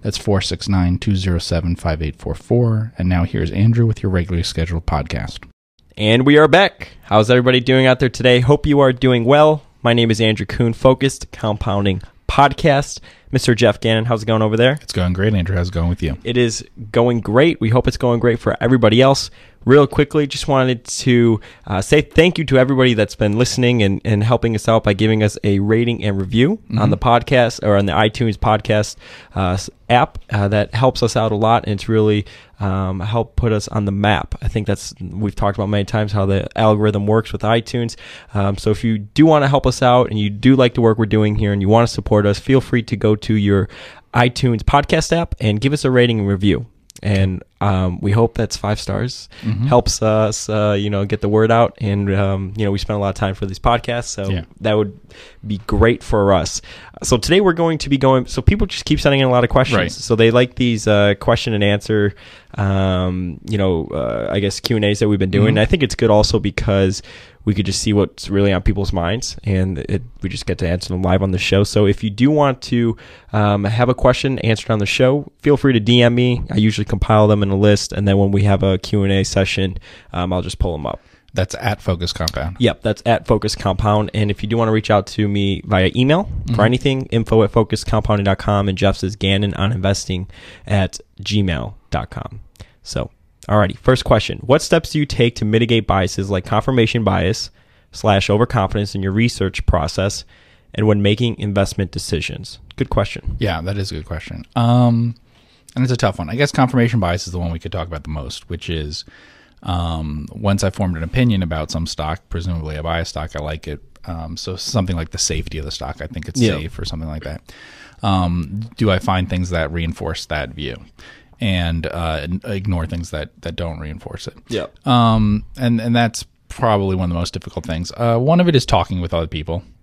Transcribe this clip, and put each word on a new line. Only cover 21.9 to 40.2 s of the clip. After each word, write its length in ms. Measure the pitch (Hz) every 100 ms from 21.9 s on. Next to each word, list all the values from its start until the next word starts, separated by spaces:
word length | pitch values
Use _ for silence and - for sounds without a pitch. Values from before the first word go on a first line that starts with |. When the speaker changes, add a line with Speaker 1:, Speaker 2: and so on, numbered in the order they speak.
| 151
Speaker 2:
thank 340 | - - 170 170
you 80 |
to 140 | 151 135
everybody 340 | 131 131 127
that's 240 | 110 104 -
been 220 | 107 104
listening 440 | 123 - 123 123
and, 180 | 101 98
and 180 | - 104
helping 320 | 107 120 117
us 140 | 110 -
out 160 | 113
by 80 | 107
giving 300 | 98 110 110
us 160 | 107 -
a 160 | 104 98
rating 460 | 101 110 120 117
and 160 | 104 98
review 380 | 95 110 131 220
Speaker 1:
Mm-hmm. 200 | - 113
Speaker 2:
on 120 | 104
the 80 | 101
podcast 680 | 127 120 - 131 117 - -
or 100 | 101
on 100 | 101
the 60 |
iTunes 440 | 80 110 - 117 104
podcast, 600 | - 107 - 107 104 - - - -
uh, 180 | - 92
s-, 180 | 95 - _ _
app. 300 | 120 151 - -
Uh, 180 | 110 101
that 260 | 104 101
helps 280 | 113 131 127
us 140 | 117 -
out 160 | 110
a 20 |
lot, 300 | 107 110 117
and 80 | -
it's 160 | 101 -
really, 380 | 110 107 104 101 - - _
um, 400 | 98 95 95 95
helped 360 | 95 117 113 -
put 160 | 120
us 140 | 107 -
on 180 | 110 101
the 60 |
map. 420 | 98 101 101 - -
I 60 | -
think 180 | 113 101
that's, 260 | 101 - -
we've 340 | 90 92 104
talked 220 | - 104 98
about 140 | 101
many 140 | 104
times 280 | 101 110 104
how 140 | 104 98
the 200 | 98 - -
algorithm 480 | 110 107 107 104 101
works 260 | 110 110
with 80 | 107
iTunes. 560 | 107 117 117 123 117 - - - -
Um, 240 | 104 98 101
so 120 | -
if 140 | 104
you 140 | 117 110
do 260 | 101 -
wanna 240 | 160 156 139
help 180 | 139 131
us 140 | 123
out 300 | 127 123 127
and 80 |
you 100 | 107